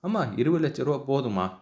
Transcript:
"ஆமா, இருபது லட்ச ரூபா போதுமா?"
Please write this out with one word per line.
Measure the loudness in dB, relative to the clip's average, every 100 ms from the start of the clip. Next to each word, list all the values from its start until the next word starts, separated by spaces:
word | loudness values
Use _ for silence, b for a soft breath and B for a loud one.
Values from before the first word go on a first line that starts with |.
"ஆமா, | -2 -2 -2 0
இருபது | 2 2
லட்ச | 0 0
ரூபா | -2 -2 0
போதுமா?" | 0 0 0 -2 -4